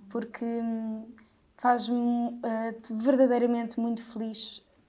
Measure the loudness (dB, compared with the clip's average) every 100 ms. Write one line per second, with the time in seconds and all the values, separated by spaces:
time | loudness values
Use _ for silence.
0 | -8 -6 -6 -6 -4 -2 -2 -4 -4 -6
1 | -10 -18 -20 _ _ _ 2 2 2 0
2 | 2 2 0 -2 -4 -2 -4 -6 -8 -2
3 | 4 6 6 6 4 2 -2 -2 -2 -2
4 | -6 -8 -8 -8 -10 -14 _ _